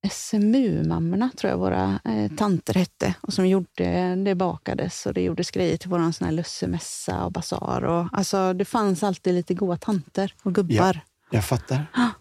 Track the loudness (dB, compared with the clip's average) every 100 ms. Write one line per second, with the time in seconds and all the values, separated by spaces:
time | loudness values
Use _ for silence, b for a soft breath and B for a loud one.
0 | -6 -6 -2 2 4 4 4 2 0 0
1 | 0 0 -2 -2 -2 0 2 2 2 0
2 | -2 -2 -2 0 0 0 2 0 0 _
3 | -2 -2 -4 2 4 2 0 -2 0 0
4 | 0 0 0 2 0 -2 -6 -4 -4 -4
5 | -4 0 0 0 -4 0 0 -2 -2 0
6 | 0 0 -2 -2 -4 -6 -4 -4 -6 -10
7 | -6 -4 -4 -6 -6 -6 -2 -2 0 0
8 | 0 -2 0 0 0 0 -2 0 2 2
9 | 0 0 0 0 0 -2 0 -2 -2 -4
10 | -2 -4 -4 -2 0 0 2 4 4 2
11 | -6 _ _ -2 2 -2 0 -2 -2 0
12 | 0 -2